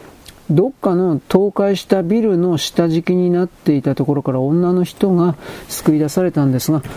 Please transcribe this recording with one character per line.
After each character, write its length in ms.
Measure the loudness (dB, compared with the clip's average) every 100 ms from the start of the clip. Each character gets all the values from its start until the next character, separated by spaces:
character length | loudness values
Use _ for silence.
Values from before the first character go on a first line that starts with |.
| -20 -20 -20 -18 -2
ど 200 | 0 0
っ 20 |
か 240 | -2 -2 0
の 260 | 0 -2 0
倒 140 | 2 2
壊 260 | 0 0 -2
し 100 | 0
た 160 | -2
ビ 220 | 2 0
ル 160 | 2 2
の 180 | 2 0
下 320 | -2 -2 0
敷 240 | 0 0
き 20 | 0
に 140 | 2
な 160 | 0 -2
っ 20 |
て 280 | -2 -2 0
い 80 |
た 100 | 0
と 100 | -2
こ 120 | -2 -2
ろ 80 |
か 80 | -2
ら 80 | -2
女 340 | 0 0 2
の 100 | 0
人 280 | -2 -2 0
が 240 | 2 0 -2 -10 -18 -14
救 300 | -4 0 2
い 20 |
出 100 | 0
さ 140 | 0
れ 80 | -2
た 120 | 0
ん 80 | 0
で 80 | 0
す 120 | 0
が、 100 | -2 -4